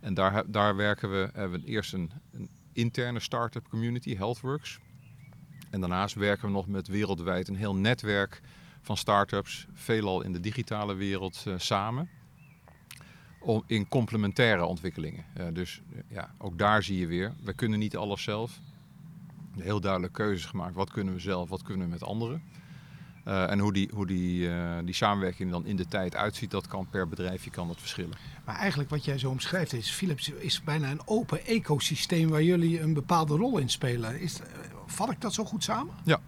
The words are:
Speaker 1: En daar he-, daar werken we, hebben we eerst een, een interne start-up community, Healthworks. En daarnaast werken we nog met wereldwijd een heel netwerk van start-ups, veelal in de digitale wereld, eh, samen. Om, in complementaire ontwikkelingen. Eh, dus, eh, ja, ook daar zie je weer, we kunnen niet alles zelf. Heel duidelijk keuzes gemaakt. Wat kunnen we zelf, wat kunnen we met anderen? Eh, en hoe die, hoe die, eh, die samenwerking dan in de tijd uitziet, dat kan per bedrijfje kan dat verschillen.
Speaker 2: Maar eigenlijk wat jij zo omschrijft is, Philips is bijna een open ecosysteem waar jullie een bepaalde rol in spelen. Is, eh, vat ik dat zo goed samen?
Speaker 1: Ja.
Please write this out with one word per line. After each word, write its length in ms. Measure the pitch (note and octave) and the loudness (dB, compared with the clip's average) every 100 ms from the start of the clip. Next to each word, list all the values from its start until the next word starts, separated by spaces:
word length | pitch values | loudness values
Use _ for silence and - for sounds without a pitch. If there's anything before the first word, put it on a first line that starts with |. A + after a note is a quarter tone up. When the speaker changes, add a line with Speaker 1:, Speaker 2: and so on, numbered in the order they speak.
Speaker 1:
En 140 | - | -2
daar 180 | F#2 F#2+ | 4 4
he-, 180 | G2+ - | 4 0
daar 260 | G#2+ G#2 G2 | 4 4 4
werken 340 | G#2 G#2 G2+ | 2 2 0
we, 200 | G2 F#2+ | 0 0
hebben 280 | - G2 F2 | -2 -4 -4
we 60 | - | -4
eerst 260 | A2 F#2+ | -4 -2
een, 180 | F#2+ E2+ B2+ - | -4 -4 -6 -16
een 160 | A#2+ - - - | -12 -12 -14 -12
interne 480 | - A#2 B2 B2 A#2+ | 0 0 0 -2 -4
start-up 480 | - A#2+ A#2 A#2+ - | -4 -2 -2 -4 -6
community, 480 | A2+ A#2 A#2+ C3 G#2 | -2 0 -2 -4 -2
Healthworks. 640 | G2+ A#2+ C3 D3 - - - - - - - - - - - | 0 -2 -2 -4 -6 -14 -18 -20 -20 -20 -20 -20 -20 -18 -8
En 100 | G2 | -2
daarnaast 340 | F2+ F#2 G2+ | 0 2 0
werken 320 | - G2+ G2+ G#2+ | 2 2 2 2
we 60 | |
nog 120 | G2 F#2 | -2 -2
met 220 | G2 F#2+ | -4 -2
wereldwijd 600 | G2 G#2 F#2 E2+ F2+ F#2 | 0 0 0 0 0 -2
een 80 | F#2+ | -2
heel 200 | G#2 G2 | 0 2
netwerk 640 | G2+ B2 G#2+ G2+ G2 - - - - - | 4 2 2 2 2 -2 -18 -20 -20 -20
van 160 | - G#2 | -6 -4
start-ups, 680 | - G2+ G2+ G2+ - - - | 4 4 6 2 -2 -10 -12
veelal 500 | - - A2+ G#2 F#2 | -14 0 2 4 0
in 100 | - | 0
de 80 | F2 | -2
digitale 540 | F#2+ G#2+ A2+ G#2+ G#2 | -2 -4 -4 -2 -2
wereld, 480 | G2 G2+ G2 F#2+ - - | 0 0 0 -2 -4 -4
eh, 80 | F2+ | -4
samen. 520 | - G2+ G#2 B2 F3 - - - - - - - - - - - - - | 2 2 2 -2 -4 -10 -20 -20 -20 -20 -20 -20 -20 -20 -18 -20 -20 -10
Om, 220 | - A2 - | 2 2 2
in 220 | A2 G2 | 0 2
complementaire 760 | C#3 A2 A2+ G2+ - A#2+ G2 | 2 2 2 0 4 6 6
ontwikkelingen. 600 | E2+ F2 F2+ - D#2 D#2+ - | 2 0 -4 -4 -6 -8 -12
Eh, 120 | - F2 | -8 -4
dus, 280 | E2 F2 - - | -4 -4 -6 -14
eh, 80 | - - | -14 -10
ja, 260 | G#2+ - - | -10 -10 -10
ook 200 | G2+ E2+ | -8 2
daar 240 | G2+ G#2+ | 6 6
zie 160 | E2+ F#2+ | 4 0
je 80 | F2 | 0
weer, 260 | F2 G2 C#3 | 0 -2 -4
we 100 | G2+ | -8
kunnen 260 | F#2 A#2 G#2+ | 0 2 2
niet 180 | G#2+ - | 0 -2
alles 260 | G#2 G2 | -2 -2
zelf. 380 | - G#2+ A#2 - - - - - - - - - - - | -2 -2 -4 -8 -18 -20 -20 -20 -18 -18 -18 -16 -14 -8
Heel 220 | F2+ G#2 | -2 0
duidelijk 320 | G2 F#2+ F2+ | 2 2 0
keuzes 340 | - G#2+ F#2+ - | 0 0 0 -2
gemaakt. 280 | G2 F2 | -6 -4
Wat 160 | F2 G2 | -2 -2
kunnen 240 | - G2 | 0 -2
we 60 | F#2 | -2
zelf, 280 | E2 F2+ F2 | -2 -2 -2
wat 140 | F#2+ | -6
kunnen 240 | - F#2+ F2 | -4 -4 -2
we 60 | |
met 100 | E2+ | -4
anderen? 400 | - G#2+ A#2 D#3 - - - - - - - - | -4 -4 -2 -4 -8 -18 -18 -18 -18 -18 -18 -12
Eh, 260 | - G2 F#2 | -2 2 2
en 80 | G2+ | 4
hoe 140 | G#2 | 4
die, 160 | G2 G2 | 2 0
hoe 140 | G#2 F#2+ | -2 -2
die, 440 | F#2 F2+ F2+ F2 | 0 0 2 2
eh, 280 | F2 F2 E2+ | 0 -2 -2
die 100 | F2 | -4
samenwerking 560 | - G#2+ G2+ F#2 F2 F#2 | 2 4 4 0 0 -2
dan 160 | F2 F2 | -2 -2
in 100 | G2 | -2
de 100 | E2+ | 0
tijd 280 | G2+ F2+ - | 0 0 0
uitziet, 340 | G#2+ - G2+ | 0 0 -4
dat 160 | G2+ - | -4 -4
kan 200 | G2 F#2 | -6 -4
per 180 | G2+ F2+ | -2 -2
bedrijfje 420 | F#2+ F2+ F#2 - | 0 -2 -4 -8
kan 160 | - E2+ | -6 -6
dat 100 | E2+ | -6
verschillen. 380 | - - F2 F#2+ - - | -8 -6 -6 -8 -12 -12
Speaker 2:
Maar 120 | - - | -8 -2
eigenlijk 340 | G3+ D3 C#3 | 0 0 0
wat 140 | D3+ | -2
jij 140 | C#3+ C3+ | -2 -2
zo 120 | C3+ | 0
omschrijft 420 | C3 - F#3 E3 | -2 -2 0 0
is, 180 | B2 G#2+ | -2 -4
Philips 380 | - F#3+ C#3+ - | -2 -2 -2 -4
is 340 | C#3+ - - | -6 -2 -2
bijna 280 | D#3+ D#3 C#3 | 0 0 0
een 100 | D3 - | -2 0
open 400 | G#3+ A#3+ D#3 - | 0 0 -4 0
ecosysteem 840 | A3+ - D3 - D#3+ - E3+ D#3+ | 0 2 2 2 0 2 4 6
waar 140 | D3+ | 6
jullie 380 | D#3+ F3+ E3 E3 | 6 6 6 4
een 140 | D#3 | 4
bepaalde 420 | D3+ - E3+ D#3+ D3 | 2 4 4 6 4
rol 220 | A#3+ A3 | 4 2
in 100 | B2+ | 2
spelen. 520 | - C3 A#2+ A2+ C3+ | 2 2 0 -2 -2
Is, 200 | F3 - | -4 -6
eh, 60 | - - - - - | -10 -14 -12 -14 -10
vat 240 | - A3+ | -2 0
ik 100 | - | 0
dat 120 | A3+ | -2
zo 100 | - | -2
goed 200 | G#3+ G#3 | -2 -2
samen? 300 | - G#3+ D#4 - | 0 0 -2 -2
Speaker 1:
Ja. 160 | - D#3 | 4 4